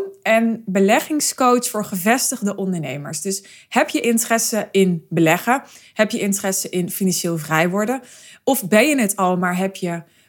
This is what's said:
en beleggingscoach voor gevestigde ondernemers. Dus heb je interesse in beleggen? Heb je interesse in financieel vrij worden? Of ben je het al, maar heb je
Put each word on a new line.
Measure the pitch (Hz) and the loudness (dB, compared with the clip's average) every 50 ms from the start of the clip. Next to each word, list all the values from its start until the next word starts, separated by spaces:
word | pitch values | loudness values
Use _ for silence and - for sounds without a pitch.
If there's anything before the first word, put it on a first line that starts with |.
| 392 - - - | -2 -6 -10 -6
en | - 214 220 226 226 226 226 226 - | -2 2 2 2 2 2 0 -2 -4
beleggingscoach | - 185 202 196 196 226 302 311 - 311 294 - - - - 269 247 247 247 247 - | -2 2 2 4 4 4 4 2 0 -2 -2 -2 -2 0 2 2 4 4 2 0 -2
voor | - 214 208 | -4 -6 -6
gevestigde | - 202 180 170 220 240 269 - - 269 233 202 202 202 | -6 -6 -2 0 2 2 2 0 -2 -4 -4 -4 -4 -4
ondernemers. | 202 196 190 185 170 151 135 131 147 143 139 160 - | -2 -4 -4 -4 -4 -4 -6 -8 -8 -8 -10 -10 -8
Dus | - 196 196 - - - - - - _ | -6 -6 -6 -8 -10 -14 -20 -20 -14 _
heb | - 240 311 - | 0 0 2 2
je | - 302 | 0 -2
interesse | - 233 233 220 - - 233 226 226 - 233 208 - - | 0 0 0 0 0 0 0 0 0 0 -2 -4 -4 0
in | - 196 190 185 175 165 - - | 2 4 4 4 2 0 -4 -4
beleggen? | 160 160 165 160 165 175 - 233 247 277 277 - - - - - _ | 0 2 4 4 4 2 2 0 -2 -2 -2 -8 -20 -20 -20 -8 _
Heb | - 220 214 | -2 0 0
je | 233 - | 0 -2
interesse | 208 202 196 - - 196 185 - - - | -2 -2 -2 -2 -2 -4 -4 -4 -6 -4
in | - 185 175 196 | -4 -4 -4 -4
financieel | - - 196 185 175 - - 175 170 160 | -4 -2 0 0 0 0 -2 -2 -4 -4
vrij | 151 151 160 160 170 180 | -4 -2 0 2 2 2
worden? | 180 202 214 220 254 262 - - - - - - - - _ | 0 0 -2 -2 -2 -4 -6 -12 -20 -20 -20 -20 -20 -6 _
Of | - 269 262 - 165 | 0 0 0 0 2
ben | 214 214 240 311 | 4 4 4 4
je | 294 269 | 4 2
het | 226 190 - | 0 0 0
al, | - 190 180 180 180 | 0 0 0 0 0
maar | 180 180 180 180 | 0 -2 -2 -2
heb | 190 190 190 | -2 -4 -4
je | - 190 175 170 170 165 _ _ _ _ | -4 -6 -6 -6 -6 -8 _ _ _ _